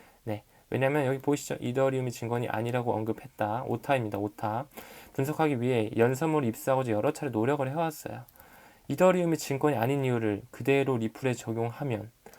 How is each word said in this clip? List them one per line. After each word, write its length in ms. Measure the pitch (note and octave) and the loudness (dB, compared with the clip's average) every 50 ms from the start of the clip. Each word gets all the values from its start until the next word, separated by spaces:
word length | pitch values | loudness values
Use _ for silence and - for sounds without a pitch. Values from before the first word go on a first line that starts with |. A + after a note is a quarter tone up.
| - - _ _ - | -20 -20 _ _ -8
네. 180 | A2+ G#2 G#2 - _ _ - _ - | -8 -8 -8 -8 _ _ -20 _ -4
왜냐면 360 | - B2 C3+ C3+ D3 D3+ C#3 | 0 2 2 2 2 2 2
여기 140 | B2+ C3+ C3 | 2 0 0
보이시죠? 380 | - C#3+ D3 C#3+ - - C3+ - | 2 0 0 0 0 -6 -6 -4
이더리움이 500 | - B2 A#2+ C3+ C3+ C3+ C3 C3 B2+ B2 | -4 -2 2 2 2 2 2 0 -2 -4
증권이 360 | A#2+ - A#2 A2+ A#2+ A#2+ A#2 | -4 -6 -4 -2 -2 -2 -2
아니라고 480 | - - A2 A#2 A#2 A#2+ B2 A#2+ A#2+ G#2 | -2 -2 -2 -2 0 0 0 0 0 0
언급했다. 680 | G#2+ A2 A2+ G#2+ - - - - - G#2+ G#2 G#2+ B2 C3+ | 0 0 -2 -4 -6 -6 -14 -4 -2 -2 -2 -2 -2 -2
오타입니다. 500 | - A#2 A#2 - - C#3 B2+ A2+ G#2 G2+ | -4 -4 -4 0 0 0 2 2 -2 -2
오타. 480 | G2 G#2 G#2+ - - A2+ G#2+ A2 A#2+ C#3+ - - - - - - - - - - | -2 -4 -4 -4 -4 -4 -4 -4 -4 -6 -8 -14 -20 -20 -18 -20 -20 -18 -8 -4
분석하기 480 | - C3+ C#3+ D3+ - D#3+ D3+ C#3 A#2 | -2 -2 -2 0 0 2 2 2 2
위해 300 | A#2+ B2+ B2+ A2+ G#2+ G#2+ - | 0 2 2 2 2 0 2
연설문을 520 | A2 A#2 B2 C3 C3 E3 D#3+ D#3 D3+ C3+ A2 | 4 4 4 4 2 0 2 2 2 2 0
입수하고자 420 | G#2+ - - C3+ C3 C3 C3 A#2+ | -2 -2 0 2 2 2 2 0
여러 220 | G#2+ G#2 A#2 C#3+ D3+ | 0 2 2 0 0
차례 160 | - D#3 C#3 | -2 -6 -2
노력을 380 | A#2 G#2+ A2+ C3 D3 C#3 C3 C3 | 0 2 2 2 2 0 0 -2
해왔어요. 560 | C#3+ E3 E3 D#3+ D#3 - - - A2+ B2 B2+ - - - - - - - - - - - - | -2 -2 -2 -4 -4 -8 -12 -12 -12 -12 -14 -18 -20 -20 -20 -20 -20 -20 -20 -20 -20 -18 -8
이더리움이 500 | - C#3 C3+ F3+ F#3 F3+ F3+ F3 E3 D#3+ | -6 2 4 6 6 6 4 2 2 0
증권이 400 | D3+ - - C#3+ C3 D3+ D3+ C#3 | 0 -2 -4 -2 2 2 2 2
아닌 260 | G#2+ A#2 C3 C#3 C#3 C3 | 2 2 2 2 2 2
이유를 380 | B2+ A#2+ A#2 A2+ G#2+ G2+ G2+ - - | 2 2 2 2 0 0 -2 -6 -12
그대로 480 | - - B2 C3+ C#3 C#3 C3+ C3+ C3 | -10 -4 0 2 4 4 4 2 2
리플에 380 | A2+ A2+ A2 - - C3+ B2+ A#2+ | 0 0 -2 -4 -2 -2 -2 -2
적용하면 760 | - - A#2+ A2+ A2+ A#2 A#2 A2+ - C#3+ C3+ A2+ G2+ G#2+ A2 _ _ - - - | -2 -4 -6 -4 -2 -2 -4 -4 -6 -4 -4 -4 -4 -6 -10 _ _ -20 -20 -20